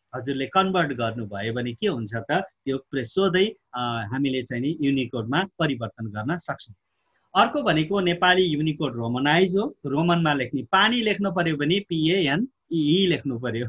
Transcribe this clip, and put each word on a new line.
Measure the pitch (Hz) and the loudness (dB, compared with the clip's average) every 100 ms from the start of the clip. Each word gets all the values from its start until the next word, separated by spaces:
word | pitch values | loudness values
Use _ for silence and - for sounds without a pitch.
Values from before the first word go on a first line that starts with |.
| _ 127 | _ -10
हजुरले | 120 135 135 | -6 -6 0
कन्भर्ट | 190 190 185 151 | 2 2 2 0
गर्नुभयो | 120 113 113 107 98 110 | -2 -4 -4 -8 -6 -4
भने | 120 123 | -4 -6
के | 117 208 | -4 -4
हुन्छ | 131 107 | -4 -6
त? | 113 113 | -8 -2
त्यो | 165 190 _ 135 131 | -2 -2 _ -6 -6
प्रे-, | - 139 | -4 -6
सोझै, | 117 190 190 180 208 - _ | -4 0 2 4 2 0 _
अ, | 123 120 117 104 | -6 -4 -4 -4
हामीले | 131 139 131 | -2 0 -2
चाहिँ | 127 120 | -4 -4
नि | 135 165 | -4 0
युनिकोडमा | 139 135 117 120 110 151 196 - | 0 0 -2 -4 -2 -2 -2 -2
परिवर्तन | 156 123 110 - 110 | -2 -2 -6 -8 -10
गर्न | 107 117 175 | -6 -6 -6
सक्छौँ। | - 131 - - _ _ _ _ _ 185 | -8 -12 -14 -20 _ _ _ _ _ 2
अर्को | 233 294 | 2 2
भनेको | 226 156 156 196 | 0 2 2 0
नेपाली | 180 175 180 180 | 0 4 4 6
युनिकोड | 185 147 156 151 147 117 | 4 2 0 -2 -4 -4
रोमनाइज | 117 123 143 165 185 190 | -4 0 4 4 4 2
हो। | 254 - 143 | -2 -6 -4
रोमनमा | 143 170 170 160 | 0 2 2 2
लेख्ने, | 143 120 135 | 0 -2 -4
पानी | 123 185 214 240 | 0 4 4 2
लेख्नु | 214 185 202 | 0 0 -2
पर्यो | 180 165 147 | 0 0 0
भने | 143 196 | 0 0
पिएएनई | 196 165 156 196 147 151 254 - _ 165 147 180 190 | 0 0 2 2 2 0 -2 -8 _ -2 2 4 4
लेख्नु | 139 139 120 | 0 -2 -4
पर्यो, | 123 110 | -4 -4